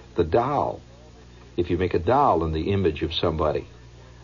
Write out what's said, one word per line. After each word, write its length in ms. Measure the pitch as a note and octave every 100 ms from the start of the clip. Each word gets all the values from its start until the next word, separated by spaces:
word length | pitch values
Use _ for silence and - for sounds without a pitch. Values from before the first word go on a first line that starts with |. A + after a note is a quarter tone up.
| - -
the 80 |
doll. 560 | D#2+ A2 B2 C#3 B1 G1+ - - - - - - - -
If 140 | F2
you 80 | F2
make 160 | F2+
a 40 | E2+
doll 460 | E2+ C3+ C3 F2
in 80 | E2
the 200 | D#2+ D#2
image 300 | G2 F2+ D2+
of 120 | D#2
somebody, 520 | - F2 D#2+ D#2 C#2+ - - - - - -